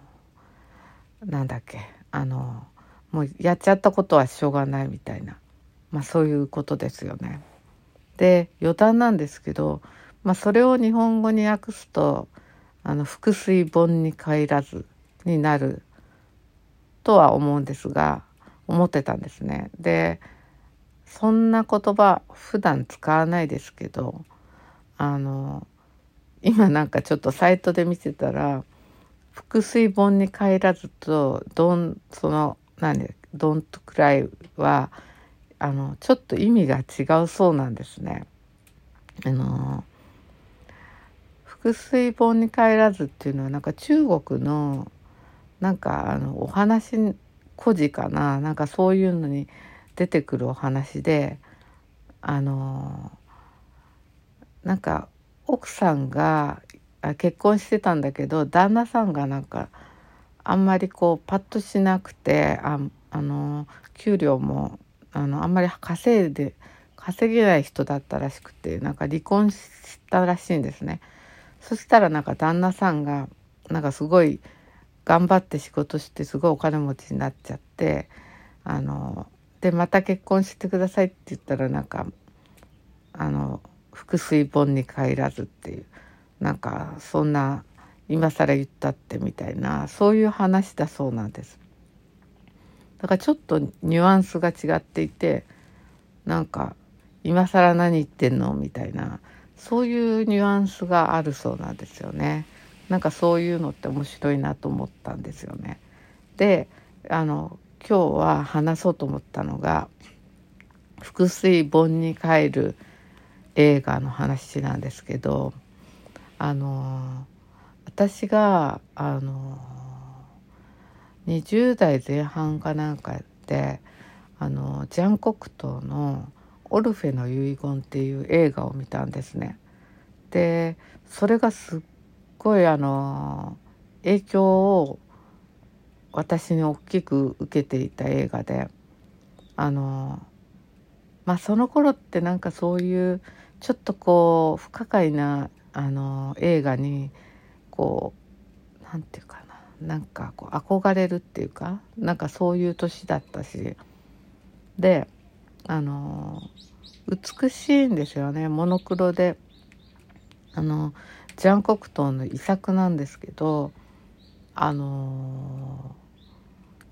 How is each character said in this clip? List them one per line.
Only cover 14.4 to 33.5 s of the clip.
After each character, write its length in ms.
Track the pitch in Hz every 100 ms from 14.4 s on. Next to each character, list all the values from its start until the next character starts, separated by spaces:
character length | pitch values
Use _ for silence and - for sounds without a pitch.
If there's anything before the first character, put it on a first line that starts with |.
| 151
ら 160 | 143
ず」 240 | 139 - - _ _ _ 180
に 120 | 160
な 180 | 151 147
る 280 | 135 - _ _ _ _ _ _ _ _ _ _ _ _
と 120 | - 202
は 180 | 147
思 220 | 139 147 143
う 40 |
ん 60 | 135
で 100 | 139
す 120 | -
が、 360 | - 76 71 - _ - _ -
思 180 | 170 175
っ 40 |
て 140 | 147
た 100 | 135
ん 60 | -
で 100 | -
す 120 | -
ね。 280 | - 69 - -
で、 400 | 170 82 82 - - - _ _ _ _ _ _ _
そ 160 | - 220
ん 220 | 220 226
な 100 | 226
言 180 | 220 208 208
葉 300 | 208 202 175 -
普 280 | - - 208
段 280 | 185 139 123
使 280 | - - 156
わ 120 | 160
な 160 | 175
い 40 | 156
で 120 | -
す 120 | -
け 160 | - -
ど、 380 | - 127 - - - _ - - _ _ -
あ 180 | 143 139
の、 480 | 139 135 139 143 - _ _ _ _ _ _ _
今 280 | - 220 196
な 160 | 151 147
ん 20 |
か 160 | -
ち 100 | -
ょ 40 | 151
っ 20 |
と 100 | 139
サ 220 | - 180
イ 80 | 185
ト 120 | 185
で 140 | 175 170
見 120 | 175
て 160 | 147
た 180 | 143 135
ら、 320 | 135 147 135 - _ _ _ _ _ _
「腹 300 | - - 220
水 280 | 208 240 226
盆 280 | 196 202 196
に 100 | 196
帰 280 | - 202 190
ら 160 | 190
ず」 160 | 175 - -
と、 460 | - 156 135 - -
「ど 220 | - 170 175
ん、 260 | 165 - _
そ 220 | - 151
の、 260 | 151 147 - _ -
何、 340 | 156 135 131 - - 147
don't 280 | 156